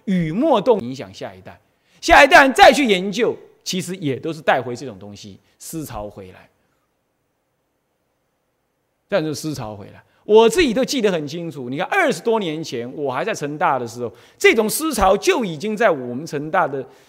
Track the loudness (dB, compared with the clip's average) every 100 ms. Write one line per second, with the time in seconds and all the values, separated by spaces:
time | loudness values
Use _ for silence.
0 | -4 -2 -2 0 2 2 2 0 -2 -12
1 | -14 -14 -16 -16 -20 -20 _ _ _ _
2 | 4 6 8 8 6 8 8 8 2 0
3 | 0 -2 -2 -4 -12 _ -8 -6 -6 -6
4 | -6 -4 -6 -6 -2 -2 -4 -10 -12 -16
5 | -18 -18 -20 -20 _ _ -14 -14 -12 -12
6 | -12 -14 -20 -20 -20 _ _ _ _ _
7 | _ _ _ _ _ _ _ _ _ _
8 | _ _ _ _ _ _ _ _ _ _
9 | _ -4 -2 -6 -8 -8 -10 -12 -18 -20
10 | _ _ 4 6 6 4 2 0 -2 0
11 | 0 -2 -4 -8 -10 -10 -10 -6 -2 0
12 | 0 0 -2 -2 -2 -6 -8 -8 -8 -6
13 | -4 -4 -4 -6 -8 -2 0 0 -4 -8
14 | -10 -10 -20 _ 2 4 0 -2 -4 0
15 | 2 2 2 0 -2 -6 -6 0 0 0
16 | -4 -10 -8 -8 -4 -2 -2 -4 -10 -18